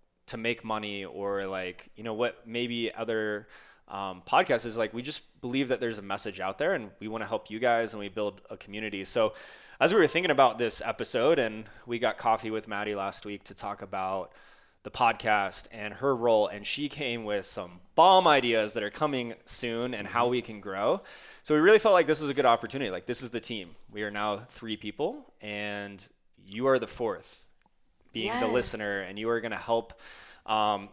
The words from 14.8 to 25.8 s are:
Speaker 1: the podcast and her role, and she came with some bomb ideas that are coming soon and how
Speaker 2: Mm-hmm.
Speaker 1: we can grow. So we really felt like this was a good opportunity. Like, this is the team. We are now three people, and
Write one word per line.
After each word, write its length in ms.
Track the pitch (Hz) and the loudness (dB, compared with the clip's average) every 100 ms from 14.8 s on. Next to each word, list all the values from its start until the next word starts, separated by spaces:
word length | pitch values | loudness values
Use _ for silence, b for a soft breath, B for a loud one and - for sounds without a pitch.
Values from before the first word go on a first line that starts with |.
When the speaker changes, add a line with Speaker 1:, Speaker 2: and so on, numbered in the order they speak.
Speaker 1:
the 80 | - | -12
podcast 760 | - 120 104 113 104 95 - - | 2 2 2 2 2 2 -6 -10
and 220 | 113 104 | -12 -10
her 200 | 101 139 | -2 0
role, 320 | 123 117 110 101 | 2 4 4 4
and 200 | 101 104 | -2 -6
she 220 | 139 147 | -6 -6
came 360 | 139 131 117 | -4 -4 -4
with 200 | 107 101 - | -2 -4 -4
some 340 | 104 87 87 - - | -8 -10 -14 0 6
bomb 300 | 180 185 175 | 10 10 8
ideas 460 | 139 123 113 104 | 6 6 2 2
that 80 | 107 | -2
are 80 | 104 | -6
coming 440 | - 151 131 120 - - | -2 -2 -2 -4 -10 -10
soon 480 | - 120 117 123 | -6 -4 -2 -4
and 120 | 107 101 | -4 -2
how 160 | 120 | 0
Speaker 2:
Mm-hmm. 60 | 123 | 2
Speaker 1:
we 120 | 123 | 0
can 180 | 113 104 | -4 -10
grow. 400 | 98 95 113 196 B B B B | -8 0 0 0 B B B B
So 120 | - | 0
we 60 | 151 | 4
really 180 | 180 214 | 8 6
felt 140 | 220 | 6
like 120 | 185 151 | 4 4
this 140 | 151 | 0
was 100 | 147 | 0
a 40 | |
good 120 | 135 127 | 2 4
opportunity. 440 | 117 113 135 117 | 4 0 -6 -6
Like, 160 | 90 104 | -6 -6
this 160 | 120 | -6
is 80 | 120 | -6
the 100 | 113 | -8
team. 340 | - 110 87 - - | -8 -10 -10 -18 -14
We 120 | 104 | -8
are 80 | 104 | -6
now 280 | 104 107 101 123 | -2 -2 -4 -8
three 260 | - 113 107 | -14 -8 -8
people, 560 | 104 - 170 294 - _ | -8 -4 -6 -6 -16 _
and 640 | 107 104 104 104 | -10 -8 -6 -6